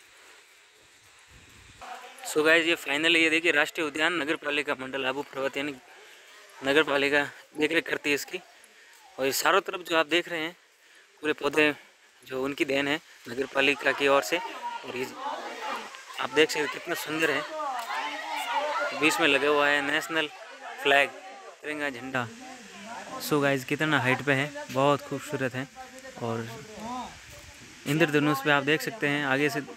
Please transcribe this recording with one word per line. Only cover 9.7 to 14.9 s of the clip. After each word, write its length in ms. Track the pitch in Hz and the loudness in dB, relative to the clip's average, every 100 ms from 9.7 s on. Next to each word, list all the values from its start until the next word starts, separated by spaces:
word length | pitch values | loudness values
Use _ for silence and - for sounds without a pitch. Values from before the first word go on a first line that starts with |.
| 190 | -6
जो 160 | 170 165 | 0 2
आप 80 | 151 | 4
देख 240 | 165 170 | 2 0
रहे 100 | 165 | -4
हैं, 180 | 160 180 _ _ _ - - _ | -6 -8 _ _ _ -20 -20 _
पूरे 120 | 151 | -4
पौधे 420 | 147 143 151 151 143 - _ _ _ - | -2 0 4 4 2 -8 _ _ _ -10
जो 180 | 131 | -4
उनकी 220 | 135 143 151 | -4 -2 0
देन 220 | 139 143 | 2 2
है 140 | 156 - - 123 | -2 -4 -18 -8
नगर 160 | 120 135 | -4 0
पालिका 460 | 139 139 135 147 | 4 4 4 2
की 160 | 131 143 | 4 6
ओर 160 | 139 | 6
से। 140 | 135 170 - - - - | 4 0 -2 -8 -10 -8
और 120 | 135 | -8